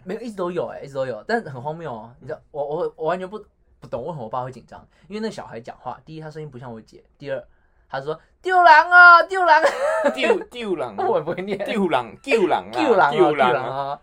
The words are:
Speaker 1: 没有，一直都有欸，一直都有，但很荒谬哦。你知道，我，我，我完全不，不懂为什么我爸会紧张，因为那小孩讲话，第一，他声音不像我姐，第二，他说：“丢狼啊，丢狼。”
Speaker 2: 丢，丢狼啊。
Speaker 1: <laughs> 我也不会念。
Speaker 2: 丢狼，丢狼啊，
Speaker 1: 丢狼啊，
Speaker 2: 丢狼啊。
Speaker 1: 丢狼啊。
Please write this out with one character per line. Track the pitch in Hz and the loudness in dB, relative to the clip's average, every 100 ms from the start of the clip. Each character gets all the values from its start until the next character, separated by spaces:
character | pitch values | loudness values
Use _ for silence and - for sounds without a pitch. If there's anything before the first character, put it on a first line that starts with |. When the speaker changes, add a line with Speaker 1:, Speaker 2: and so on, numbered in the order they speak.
Speaker 1:
没 | - | -12
有， | 214 | -12
一 | 240 | -10
直 | 196 | -8
都 | 180 | -6
有 | 175 110 | -6 -8
欸， | 101 | -10
一 | 139 | -12
直 | |
都 | 135 131 | -8 -8
有， | 107 - | -8 -4
但 | 233 | -6
很 | 160 131 | -6 -12
荒 | 139 | -12
谬 | 160 156 | -10 -12
哦。 | 113 113 139 | -12 -16 -18
你 | 139 | -14
知 | |
道， | 151 _ | -16 _
我， | 143 | -10
我， | 143 160 160 - | -6 -6 -6 -6
我 | 156 | -4
完 | 185 | -4
全 | 185 | -8
不， | 214 - _ _ _ | -14 -18 _ _ _
不 | - | -12
懂 | 120 | -10
为 | 147 | -8
什 | |
么 | 156 | -10
我 | 113 | -8
爸 | 131 | -8
会 | 127 | -8
紧 | 120 - | -12 -20
张， | 101 - _ - | -20 -20 _ -16
因 | |
为 | 214 | -10
那 | 214 | -10
小 | - 104 | -10 -14
孩 | 113 | -16
讲 | 120 - | -16 -14
话， | 127 117 | -14 -14
第 | 139 | -16
一， | 156 | -16
他 | 156 | -16
声 | 156 | -14
音 | 151 | -16
不 | 127 | -16
像 | 127 | -16
我 | 113 | -16
姐， | - - _ _ | -20 -20 _ _
第 | 139 | -10
二， | 131 - _ _ _ _ | -10 -12 _ _ _ _
他 | 135 | -10
说 | 139 156 _ _ | -8 -10 _ _
：“丢 | 370 359 | 0 6
狼 | 349 302 330 | 8 8 8
啊， | 359 349 339 | 10 10 10
丢 | 330 370 | 6 0
狼。” | 349 311 277 254 285 320 294 | 4 4 2 0 -2 -2 -2
Speaker 2:
丢， | 269 - 381 | 0 0 -2
丢 | - 240 214 165 | -4 -10 -6 -6
狼 | 123 - | -6 -4
啊。 | |
Speaker 1:
<laughs> | |
我 | 359 180 | -2 -2
也 | |
不 | 156 | -4
会 | 180 | -8
念。 | 196 226 | -8 -8
Speaker 2:
丢 | - 226 180 | -6 -2 0
狼， | 131 113 - | 0 -2 -10
丢 | - 226 170 | -2 0 2
狼 | 113 | 0
啊， | 92 | -2
Speaker 1:
丢 | - 320 | -2 2
狼 | 196 156 | 4 4
啊， | |
Speaker 2:
丢 | - 156 | 4 2
狼 | 147 127 | 4 2
啊。 | |
Speaker 1:
丢 | 127 | 0
狼 | 123 131 139 | -4 -6 -8
啊。 | 147 | -8